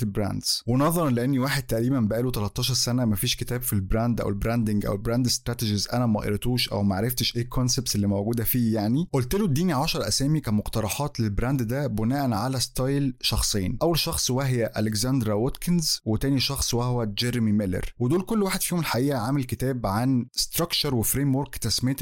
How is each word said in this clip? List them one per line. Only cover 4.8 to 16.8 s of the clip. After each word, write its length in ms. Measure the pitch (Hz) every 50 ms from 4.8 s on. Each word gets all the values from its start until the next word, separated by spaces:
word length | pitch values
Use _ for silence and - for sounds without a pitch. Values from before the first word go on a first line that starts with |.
| -
او 60 | 117
البراند 340 | 107 101 107 113 117 123 131
استراتيجيز 600 | 120 - - - 123 120 - 120 107 104 101 92 -
انا 180 | - 120 123
ما 140 | 113 107 101
قريتوش 480 | - - 104 101 - 120 123 120 - -
او 140 | 110 104
ما 140 | 101 101 95
عرفتش 400 | 92 107 120 120 - - - -
ايه 60 | 120
الكونسبتس 540 | 117 123 - 131 127 127 - 139 123 - -
اللي 100 | 104 101
موجوده 380 | 101 101 101 101 110 120 117 110
فيه، 300 | - - 127 120 113 110
يعني 340 | 110 101 107 120 147 175 -
قلت 220 | - 139 123 123 180
له 100 | 196 220
اديني 280 | 185 131 143 180 185
عشر 360 | 151 127 147 160 - 156 110 101
اسامي 320 | 104 - 135 143 156 156
كمقترحات 800 | - - 107 104 101 - - 113 110 104 - - 147 147 - -
للبراند 420 | 113 107 101 92 113 123 147 135
ده 240 | 117 107 123 139 147
بناء 460 | 123 107 104 107 113 135 143 143 127
على 280 | 113 98 113 131 131 127
ستايل 560 | 123 - - - 127 135 139 143 143 135 - -
شخصين. 580 | - - 113 - - - - - 92 - 120 110
اول 160 | 147 165 175 143
شخص 320 | - 165 156 - - -
وهي 420 | 123 127 139 131 127 120 110 107 -
الكسندرا 580 | 110 107 110 107 104 104 127 135 135 110 107 104
واتكنز، 640 | 104 117 139 - - - 170 175 175 156 - - - -
وتاني 360 | 147 127 - - 135 139 131
شخص 340 | 120 - 139 - - - 131
وهو 300 | 117